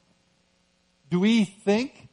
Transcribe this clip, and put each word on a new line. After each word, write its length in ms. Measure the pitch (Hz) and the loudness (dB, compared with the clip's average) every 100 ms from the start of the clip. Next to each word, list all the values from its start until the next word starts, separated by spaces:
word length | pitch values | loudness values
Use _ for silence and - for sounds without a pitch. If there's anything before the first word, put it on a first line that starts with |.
| _ _ _ _ _ _ _ _ _ _ _ | _ _ _ _ _ _ _ _ _ _ _
Do 100 | 175 | -2
we 260 | 202 233 196 | 0 0 -2
think 640 | - - 208 269 - - | -6 -4 -4 -4 -12 -20